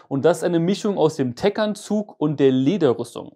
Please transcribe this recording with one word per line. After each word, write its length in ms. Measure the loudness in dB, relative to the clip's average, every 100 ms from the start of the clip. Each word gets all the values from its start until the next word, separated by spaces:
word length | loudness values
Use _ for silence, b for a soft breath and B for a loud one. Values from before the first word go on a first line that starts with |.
| B
Und 160 | 0 2
das 140 | 2
ist 40 |
eine 160 | 0 0
Mischung 380 | 0 0 -2 0
aus 180 | 0 0
dem 200 | -4 -2
Tech-Anzug 800 | -2 0 -4 -4 -4 -4 -4 -4
und 220 | -2 2
der 120 | 4
Lederrüstung. 800 | 4 2 2 2 0 -4 -10 -14